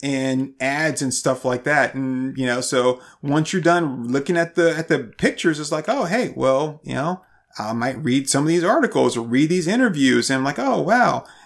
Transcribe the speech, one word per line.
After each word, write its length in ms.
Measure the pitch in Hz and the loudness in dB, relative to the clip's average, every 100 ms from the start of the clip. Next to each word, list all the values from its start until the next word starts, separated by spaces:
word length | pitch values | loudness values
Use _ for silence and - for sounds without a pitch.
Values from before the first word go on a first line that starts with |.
and 500 | 139 135 131 131 135 - | -4 -2 0 -2 -2 -4
ads 400 | 131 143 156 135 | -4 -2 -2 -2
and 120 | 135 | -4
stuff 280 | - - 131 | -2 -2 -2
like 220 | 131 123 | -2 -2
that. 300 | 147 147 123 | 0 2 0
And, 420 | 135 131 131 131 131 | -2 -4 -4 -6 -4
you 80 | |
know, 160 | 127 123 | -2 -2
so 400 | 123 131 123 127 - - | 0 2 2 0 -6 -12
once 280 | 143 147 156 | -2 0 0
you're 120 | 190 | 0
done 460 | 165 175 160 131 120 | 2 2 0 -4 -2
looking 280 | 135 139 170 | -2 0 0
at 200 | 170 - | 0 2
the, 200 | 170 156 | 2 2
at 120 | 160 | 0
the 100 | 147 117 - | -2 -2 -2
pictures, 420 | - 269 175 151 | -2 0 -2 -2
it's 140 | 147 | -4
like, 140 | 156 156 | -6 -2
"Oh, 160 | 262 | -2
hey, 300 | 190 214 208 - | -2 -2 -2 0
well, 440 | 131 135 151 147 | 2 2 0 -8
you 80 | - | -8
know, 300 | 127 147 185 _ _ _ - | -4 -4 -6 _ _ _ -10
I 140 | 107 | -6
might 320 | 117 123 127 | -4 -4 -4
read 240 | 139 131 135 | 0 0 0
some 160 | 139 | 0
of 40 | 151 | 2
these 140 | 170 | 2
articles 540 | 170 277 269 143 127 120 | 2 2 2 2 2 0
or 60 | |
read 260 | 117 123 151 | -2 2 2
these 180 | 185 165 | 2 0
interviews." 640 | 226 254 160 135 120 117 | 2 2 4 4 4 2
And 80 | 135 | 0
I'm 60 | |
like, 140 | 131 147 | -2 -2
"Oh, 240 | 269 220 | -2 0
wow." 420 | 151 233 214 120 - - | 2 2 2 0 -6 -20